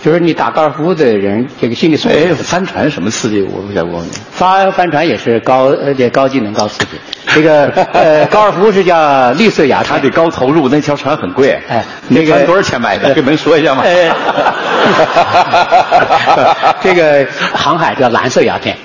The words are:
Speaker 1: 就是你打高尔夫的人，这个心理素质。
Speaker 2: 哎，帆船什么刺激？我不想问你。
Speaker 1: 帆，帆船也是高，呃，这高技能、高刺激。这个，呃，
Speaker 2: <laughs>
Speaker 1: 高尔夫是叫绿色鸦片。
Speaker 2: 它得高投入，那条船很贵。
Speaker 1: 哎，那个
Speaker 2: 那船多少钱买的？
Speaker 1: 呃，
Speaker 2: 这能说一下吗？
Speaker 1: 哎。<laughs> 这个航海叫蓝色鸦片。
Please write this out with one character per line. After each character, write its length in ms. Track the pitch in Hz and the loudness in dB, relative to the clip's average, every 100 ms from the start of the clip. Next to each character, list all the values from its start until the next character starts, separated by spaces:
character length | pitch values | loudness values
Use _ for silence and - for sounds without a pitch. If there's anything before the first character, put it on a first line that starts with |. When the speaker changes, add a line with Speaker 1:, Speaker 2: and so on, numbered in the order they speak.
Speaker 1:
就 80 | 156 | 2
是 80 | 170 | 2
你 140 | 170 | 0
打 160 | 151 - | 0 -2
高 140 | - | 0
尔 80 | 156 | -2
夫 240 | 127 160 170 | -2 -4 0
的 200 | 135 107 | 2 2
人， 320 | 98 104 127 - | 0 -2 -4 -4
这 100 | 123 | -6
个 60 | 117 | 0
心 160 | 165 | 0
理 40 | 147 | 0
素 140 | 240 | 0
质。 60 | 151 | 0
Speaker 2:
哎， 180 | 170 | 2
帆 320 | 143 - 175 190 | -2 -2 -4 -4
船 240 | - 131 | -2 -4
什 120 | - | -2
么 80 | 95 | -6
刺 200 | - 120 | -4 -2
激？ 120 | 104 | -2
我 200 | 95 95 | -4 -6
不 100 | 98 | -6
想 140 | 98 85 | -4 -4
问 120 | 85 | -6
你。 60 | 82 - - | -8 -12 -16
Speaker 1:
帆， 400 | - 180 190 190 | -2 0 2 0
帆 180 | 190 175 | 0 0
船 180 | 147 165 | 0 0
也 100 | 104 | -2
是 220 | - 113 | 0 -2
高， 240 | 120 131 131 | 2 2 2
呃， 280 | 151 139 | 0 -2
这 160 | 135 120 | 0 0
高 180 | 135 135 | 2 0
技 120 | 131 | 0
能、 140 | 104 | -4
高 140 | 110 104 | -4 -4
刺 120 | - | -4
激。 80 | - 80 - - - | -8 -10 -16 -14 -2
这 140 | 156 | 2
个， 260 | 156 151 139 180 175 | 4 4 2 0 -2
呃， 320 | - 175 151 151 | 2 2 2 2
Speaker 2:
<laughs> 40 | |
Speaker 1:
高 120 | 208 | 2
尔 100 | 214 | 2
夫 200 | 165 214 | 2 2
是 120 | 196 | 2
叫 480 | 180 165 151 135 127 | 2 2 2 2 2
绿 140 | 135 214 | 2 0
色 160 | - 147 | 2 0
鸦 180 | 95 | 0
片。 60 | 123 | 0
Speaker 2:
它 100 | 147 | -2
得 100 | 139 | 0
高 200 | - 165 | 2 0
投 220 | - 127 | 0 0
入， 180 | 160 131 | 2 2
那 100 | 147 | 0
条 140 | 147 143 | 0 -4
船 200 | 131 151 | -2 -4
很 140 | 90 | -4
贵。 260 | - 135 82 - | 0 0 0 -4
Speaker 1:
哎， 180 | 120 104 - - | -6 -6 -14 0
那 180 | - 156 | 2 4
个 60 | |
Speaker 2:
那 60 | 160 | 2
船 80 | 139 | 2
多 80 | 185 | 2
少 60 | |
钱 180 | 185 131 | 0 -2
买 160 | 117 95 | -2 0
的？ 120 | 147 | 0
Speaker 1:
呃， 40 | |
Speaker 2:
这 80 | 139 | 2
能 160 | 135 151 | 2 0
说 180 | 147 156 | 2 2
一 60 | |
下 120 | 151 135 | 2 0
吗？ 80 | 185 | 2
Speaker 1:
哎。 260 | 175 165 - - - - - - - 233 180 160 - 170 175 175 170 170 175 - 175 - 151 - 156 123 - 135 - | 2 2 0 -2 -2 -2 -2 -4 -2 0 2 2 2 2 0 2 0 2 2 2 0 2 0 2 2 2 2 0 0
<laughs> 0 | |
这 140 | 190 180 | 0 2
个 320 | 156 143 131 - - | 4 2 0 -4 -6
航 240 | - 143 165 | -4 -2 0
海 160 | 160 | -2
叫 160 | 107 123 | 0 0
蓝 180 | 110 113 | 0 0
色 140 | 175 | 0
鸦 160 | 120 92 | 0 -2
片。 180 | 110 95 | -6 -8